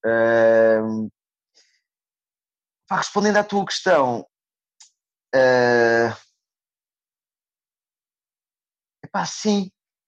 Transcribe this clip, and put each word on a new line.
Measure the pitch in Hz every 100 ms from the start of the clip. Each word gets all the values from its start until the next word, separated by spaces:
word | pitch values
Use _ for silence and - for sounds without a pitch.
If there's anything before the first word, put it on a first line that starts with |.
Ahm, | 113 113 113 117 113 113 113 110 110 110 107 - _ _ _ _ _ _ _ _ _ _ _ _ _ _ _ _ _
pá, | 185
respondendo | - 208 208 208
à |
tua | 208 202 185
questão, | - 190 160 127 117 - _ _ _ _ _ - _ _ _ _
ah, | 131 131 127 120 120 117 117 117 110 _ _ _ _ _ _ _ _ _ _ _ _ _ _ _ _ _ _ _ _ _ _ _ _ _ _ _ _
epá, | - 196 170
sim, | - 214 202 190 _ _ _